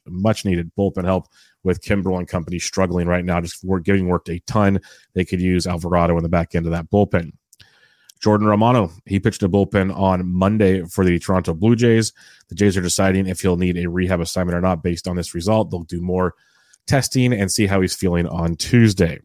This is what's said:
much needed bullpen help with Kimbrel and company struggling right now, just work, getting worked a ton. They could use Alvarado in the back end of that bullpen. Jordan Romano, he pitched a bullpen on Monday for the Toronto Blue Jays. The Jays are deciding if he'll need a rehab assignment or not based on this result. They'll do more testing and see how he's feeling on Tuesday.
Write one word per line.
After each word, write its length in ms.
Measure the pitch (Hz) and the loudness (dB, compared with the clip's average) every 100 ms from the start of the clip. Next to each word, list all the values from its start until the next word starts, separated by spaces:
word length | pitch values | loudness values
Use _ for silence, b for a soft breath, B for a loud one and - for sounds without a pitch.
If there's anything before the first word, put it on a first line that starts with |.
| - | -12
much 380 | 90 107 - | -2 -2 0
needed 260 | 101 87 82 - | -2 -2 -4 -2
bullpen 260 | 98 92 | -2 -2
help 220 | 90 92 - b b b | -2 -2 -4 b b b
with 200 | 92 90 | -4 -2
Kimbrel 360 | - 101 92 90 | -2 -2 -2 -4
and 100 | 87 | -4
company 300 | 90 82 87 | -6 -6 -8
struggling 480 | - - 92 87 87 | -6 -2 0 0 0
right 180 | 90 | 0
now, 160 | 90 85 | 0 -2
just 240 | 85 - | -4 -8
work, 200 | 92 92 | -4 -2
getting 240 | 85 98 90 | 0 0 0
worked 200 | 87 - | -2 -4
a 100 | 87 | -10
ton. 400 | - 107 98 98 B B B | -4 2 2 0 B B B
They 100 | 92 | -4
could 160 | 90 92 | -2 0
use 260 | 90 90 87 | 0 0 -2
Alvarado 500 | 85 85 87 85 85 | -4 0 2 2 2
in 60 | |
the 60 | 82 | 0
back 260 | 85 82 | -2 0
end 120 | 85 82 | -2 -2
of 60 | |
that 180 | 85 80 | -4 0
bullpen. 420 | 104 101 92 85 - _ - b b b b b b | 0 2 0 -4 -14 _ -20 b b b b b b
Jordan 240 | 107 104 107 | 2 2 4
Romano, 460 | 104 113 123 87 - | 4 4 4 0 -4
he 140 | - 98 | -4 -2
pitched 240 | 110 - | -2 0
a 60 | 98 | 0
bullpen 460 | 98 95 101 95 92 | 2 2 0 -2 0
on 300 | 98 92 90 | 0 0 0
Monday 560 | 90 98 110 95 95 | 0 2 4 2 2
for 200 | 85 - | -2 0
the 140 | 92 85 | 2 2
Toronto 360 | - 92 87 | 0 -2 -2
Blue 200 | 80 110 | 0 2
Jays. 380 | 117 120 113 107 - b b b | 4 4 4 0 -6 b b b
The 60 | |
Jays 220 | 87 104 92 | 0 2 2
are 60 | |
deciding 440 | 87 - 98 95 95 | 0 0 2 2 -2
if 140 | 87 | -2
he'll 160 | 92 87 | 0 0
need 200 | 92 87 | 0 -2
a 140 | 87 | -2
rehab 300 | 90 90 87 | -2 0 -2
assignment 360 | 85 92 90 87 | -2 -4 -2 0
or 40 | |
not 220 | 92 85 | 0 0
based 260 | 90 85 92 | -2 -4 -4
on 80 | 87 | -6
this 180 | 82 | -6
result. 360 | 85 87 110 87 | -4 0 0 0
They'll 120 | 90 | -6
do 180 | 80 87 | -8 -8
more 340 | 90 92 90 - b b b b - | -4 0 -2 -4 b b b b -2
testing 460 | 139 - 131 123 | 0 0 0 2
and 180 | 110 95 | 2 0
see 160 | - 98 | 0 2
how 140 | 98 | 2
he's 160 | 92 - | 0 -2
feeling 320 | 92 87 85 | -2 0 -2
on 260 | 85 85 | -2 -4
Tuesday. 680 | 82 - 120 113 95 82 76 | -4 2 4 6 4 0 -2